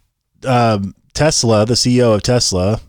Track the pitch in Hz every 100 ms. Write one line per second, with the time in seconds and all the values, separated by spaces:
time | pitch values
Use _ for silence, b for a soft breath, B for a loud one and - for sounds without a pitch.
0 | _ _ _ _ 131 123 117 104 98 -
1 | _ - 151 - 117 107 110 117 123 123
2 | 120 104 - 123 - 92 92 110